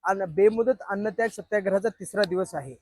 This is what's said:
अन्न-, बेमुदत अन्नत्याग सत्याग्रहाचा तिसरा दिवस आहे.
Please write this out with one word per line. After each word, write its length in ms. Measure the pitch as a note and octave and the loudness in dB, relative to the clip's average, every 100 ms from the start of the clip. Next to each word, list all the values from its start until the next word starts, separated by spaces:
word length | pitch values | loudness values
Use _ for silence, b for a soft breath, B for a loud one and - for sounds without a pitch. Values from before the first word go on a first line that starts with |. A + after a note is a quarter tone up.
अन्न-, 220 | F3+ G3 F#3 | 0 -2 -2
बेमुदत 580 | D#3 G#3 A3 A#3 A#3 - | 6 6 6 0 0 -2
अन्नत्याग 380 | G3 G#3+ G3 A3+ | -4 -2 -2 -2
सत्याग्रहाचा 640 | - F3 G#3 F#3+ G3 A3 | -4 -4 -2 2 0 0
तिसरा 320 | - F#3+ G3 G3+ | -4 -6 -2 -2
दिवस 260 | F3+ F#3 D#3+ | -2 -4 -6
आहे. 200 | C3+ A#2+ | -10 -16